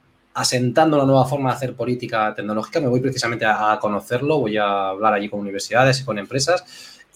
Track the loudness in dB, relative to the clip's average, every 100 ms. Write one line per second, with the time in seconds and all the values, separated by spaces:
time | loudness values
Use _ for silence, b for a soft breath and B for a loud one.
0 | _ _ _ -4 -2 0 0 2 4 4
1 | 4 4 4 0 -2 -2 -4 -4 -4 -4
2 | -2 0 0 -2 -4 -4 -4 -2 0 0
3 | 0 -2 -4 0 0 2 2 2 0 -4
4 | -4 -4 0 0 0 0 0 0 -2 0
5 | 2 2 0 -6 -8 -8 -2 2 4 2
6 | -2 -6 -6 -4 0 -2 -4 B B B
7 | B